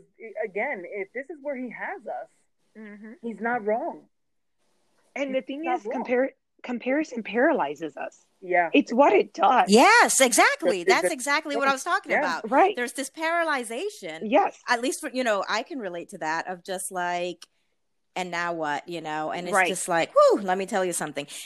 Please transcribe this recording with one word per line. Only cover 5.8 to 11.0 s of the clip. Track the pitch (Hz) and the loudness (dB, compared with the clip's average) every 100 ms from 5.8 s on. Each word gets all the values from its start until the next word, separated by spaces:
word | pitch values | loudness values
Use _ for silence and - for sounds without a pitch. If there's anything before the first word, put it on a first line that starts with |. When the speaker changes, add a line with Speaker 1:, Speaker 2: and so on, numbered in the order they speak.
| - | -4
Speaker 1:
wrong. | 269 220 | -6 -2
Speaker 2:
compar-, | 247 262 - _ _ | 0 0 -4 _ _
comparison | - 240 247 285 302 233 | -10 -6 -2 -2 -2 -8
paralyzes | 196 220 311 233 147 147 156 160 | -4 2 2 2 -2 -6 -10 -10
us. | 147 - _ _ | -12 -14 _ _
Speaker 1:
Yeah. | 180 175 165 | 0 2 4
Speaker 2:
It's | 285 - | 4 4
what | 240 285 | 4 6
it | 403 214 | 6 2
does. | - 196 247 185 | 2 4 4 6
Speaker 3:
Yes, | 214 359 466 277 - | 8 8 8 6 4
exactly. | 254 311 453 571 330 381 | 4 6 4 4 0 0
Speaker 1:
It's, | 359 | 2
it's | 320 | 2